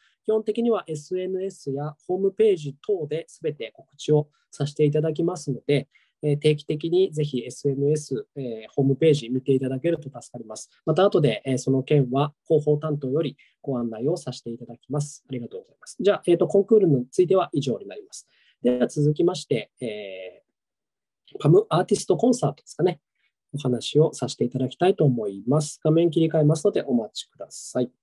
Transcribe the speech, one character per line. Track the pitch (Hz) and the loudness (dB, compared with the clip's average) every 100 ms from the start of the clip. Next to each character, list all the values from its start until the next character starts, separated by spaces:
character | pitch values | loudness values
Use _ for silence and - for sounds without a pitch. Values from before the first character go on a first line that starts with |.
| _ _ - | _ _ -2
基 | |
本 | 214 | -2
的 | 220 214 | -2 -2
に | 233 | 0
は | 208 - | 0 -2
エ | |
ス | 151 147 185 | -10 -6 -6
エ | 185 | -4
ヌ | 185 | -4
エ | 190 | -6
ス | 190 - | -8 -8
や | 135 147 151 - | -6 -6 -10 -6
ホ | 185 | -2
ー | |
ム | 196 | -2
ペ | 190 220 | 2 2
ー | 180 | 2
ジ | 147 139 - | -2 -10 -4
等 | 196 151 | -4 -2
で | 156 - - | -8 -10 -8
全 | 165 | -8
て | 151 110 | -6 -10
告 | _ - - | _ -20 -12
知 | - | 2
を | 151 147 _ _ | 2 2 _ _
さ | - 147 | -6 -6
せ | |
て | - | 2
い | 151 | 2
た | 151 | 2
だ | 160 | -2
き | 156 | 0
ま | 170 180 | 0 -2
す | - | -4
の | 120 - | -6 0
で、 | 143 - _ _ _ | -2 -2 _ _ _
え | 151 | -2
ー、 | 143 | 2
定 | 151 151 | 2 0
期 | |
的 | - 151 165 | -2 -6 0
に | 175 190 | 2 2
ぜ | 151 | 0
ひ | 147 127 | -4 -4
エ | 123 | -8
ス | - 143 | -6 -4
エ | |
ヌ | 135 143 | 0 0
エ | 151 | 0
ス、 | - 123 - 143 | -2 -8 -8 -10
え | |
ー、 | 131 110 110 | -10 -10 -10
ホ | - | 0
ー | 135 | 0
ム | 135 | 4
ペ | 165 | 4
ー | |
ジ | 147 113 | 2 0
見 | 131 | -4
て | 135 | 0
い | 135 | 0
た | 131 | 0
だ | 131 | -4
け | 170 | -2
る | 160 | -4
と | |
助 | 143 123 - | -6 -16 -16
か | 120 | -16
り | |
ま | 110 110 | -14 -16
す。 | - _ - | -16 _ -2
ま | |
た | 151 | 4
後 | 196 185 | 4 6
で、 | 143 107 | 2 0
え | 135 | -2
ー、 | 127 | -2
そ | - | 0
の | 135 | 0
件 | 131 151 123 | 4 2 4
は | 131 147 - - | 0 -2 -4 0
広 | 156 | 0
報 | 147 151 | 2 0
担 | 156 147 | 0 -4
当 | 135 | -2
よ | 139 | -2
り | 165 - _ _ | -2 -6 _ _
ご | - 127 | -6 -4
案 | 117 | -4
内 | 110 131 | -4 -4
を | 170 | -4
さ | - | -6
せ | - | -12
て | 117 | -10
い | 117 | -12
た | |
だ | 117 120 | -12 -18
き | - | -8
ま | 147 | -6
す。 | 147 - - | -6 -10 -12
あ | |
り | 131 | -10
が | 117 | -10
と | 95 | -14
う | |
ご | - | -16
ざ | |
い | _ | _
ま | - | -20
す。 | - | -4
じ | 185 | 0
ゃ | |
あ、 | - - | 0 2
え | |
ー | 165 | 2
と、 | 180 | 4
コ | 202 | 2
ン | |
ク | 196 220 | 4 4
ー | |
ル | 180 | 6
に | 135 123 | 2 0
つ | - | 0
い | 175 | 2
て | 190 | 2
は | 165 | 0
以 | 156 | -2
上 | 135 104 | -4 -6
に | 98 | -8
な | 95 | -16
り | - | -18
ま | |
す。 | - - _ _ _ | -20 -20 _ _ _
で | 247 247 | 0 0
は | - | 0
続 | - 147 | 2 0
き | 151 | 2
ま | 170 | 0
し | 180 - | 0 -4
て、 | 120 107 - | -4 -4 -12
え | 120 104 101 92 92 90 _ _ _ _ _ _ _ _ _ | -10 -10 -12 -12 -14 -18 _ _ _ _ _ _ _ _ _
ー、 | - | -2
パ | 143 | 4
ム | 175 - | 4 4
ア | 160 | 0
ー | |
テ | - 202 | 0 -2
ィ | |
ス | - | 0
ト | 185 | 0
コ | 247 | 2
ン | |
サ | 247 - | 2 0
ー | |
ト | - | -4
で | _ | _
す | - | -2
か | |
ね。 | - - _ _ _ _ _ | -2 -2 _ _ _ _ _
お | 147 | -6
話 | 135 120 - 143 | -2 -2 0 2
を | 156 | 2
さ | - 156 | 2 -8
せ | - | -2
て | |
い | 123 | -2
た | - | -2
だ | 131 | -4
き | - | 0
た | 370 | 2
い | |
と | 320 | 4
思 | 147 120 104 | 2 2 -2
い | 98 110 | -6 0
ま | 151 | 0
す。 | 147 - | 0 -4
画 | 156 | 2
面 | 160 170 | 4 4
切 | 156 | 2
り | 160 | 2
替 | 160 | 4
え | |
ま | 147 151 | 4 4
す | |
の | 202 | 2
で | 202 | 0
お | - | 0
待 | 120 107 | -2 -2
ち | - - | -10 -16
く | - | -16
だ | - | -20
さ | - - 127 | -18 -10 -4
い。 | 123 _ | -4 _